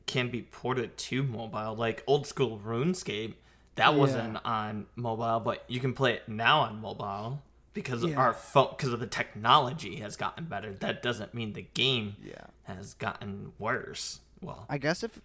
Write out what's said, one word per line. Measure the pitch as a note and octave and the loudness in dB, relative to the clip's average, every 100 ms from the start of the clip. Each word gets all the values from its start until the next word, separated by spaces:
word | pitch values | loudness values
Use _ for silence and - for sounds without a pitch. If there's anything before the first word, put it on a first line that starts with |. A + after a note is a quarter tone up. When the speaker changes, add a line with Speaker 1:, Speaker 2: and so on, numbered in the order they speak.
| - | -6
Speaker 1:
can | C3+ B2 | -2 -2
be | B2 | -4
ported | G2+ - B2 B2+ A2 - | -8 -6 -2 -2 -2 -6
to | - B2 | -4 -2
mobile, | C#3 A2 A2+ G#2+ G#2+ | -2 -4 -6 -6 -6
like | A2 A#2 A2+ - | -2 -2 0 2
old | C#3+ C3+ | 2 2
school | - B2+ A2 | 0 0 -2
RuneScape. | G2+ A#2 D3+ F3+ - G#2+ A2 - - _ _ - | -4 0 0 0 -4 -6 -6 -10 -20 _ _ 4
That | A#2+ | 6
Speaker 2:
Yeah. | D3 | 8
Speaker 1:
wasn't | C#3 C3 A2+ A2 | 6 4 -2 -4
on | - A2 G#2+ G#2+ F#2 - | -2 -2 -2 -6 -8 -6
mobile, | A#2+ A2 A#2 A2+ | -4 -2 0 0
but | A2 G#2 - | 0 -2 -4
you | B2 | -2
can | C3 | -2
play | A#2+ C3 | 2 2
it | G#2+ - | 2 -2
now | A2 A2+ D3+ | 2 6 6
on | A#2 G#2+ | 6 -2
mobile | G#2+ G#2 G#2 G2 A2+ C#3+ - _ _ | -8 -6 -6 -4 -6 -8 -10 _ _
because | - D#3 A#2+ | -8 -4 -2
Speaker 2:
Yeah. | E3+ C#3+ | 0 4
Speaker 1:
our | B2+ | 4
pho-, | A2 - C#3+ C3 | 2 4 6 6
'cause | - C3+ | 2 -2
of | A#2 | -2
the | A2+ | -2
technology | - B2+ G#2 A2 D3 - E3 G2+ E2 | -4 -4 0 8 8 8 -2 -8 -8
has | G#2+ - | -10 -6
gotten | G#2 - | -6 -6
better. | E3 G2+ G#2 | -8 -6 -6
That | G2 A2+ A#2 | -6 -4 -2
doesn't | B2 A2 - | -2 -4 -6
mean | A#2+ A2 | -6 -6
the | A2 | -8
game | G2+ - B2+ B2+ G#2 G2+ | -6 0 2 2 -2 -8
Speaker 2:
Yeah. | G1+ G1+ G1+ - | -14 -14 -16 -18
Speaker 1:
has | - F#2 G2+ | -14 -12 -12
gotten | - A2 G2 G#2 G2 G2+ - | -8 -6 -6 -8 -8 -10 -6
worse. | G#2 A#2+ - - - - - - | -2 -2 -4 -8 -8 -10 -16 -14
Well, | - - A2 | -12 -12 -8
Speaker 2:
I | D3 | -2
guess | C#3 F3 | 0 -2
if, | A3+ - | -4 -10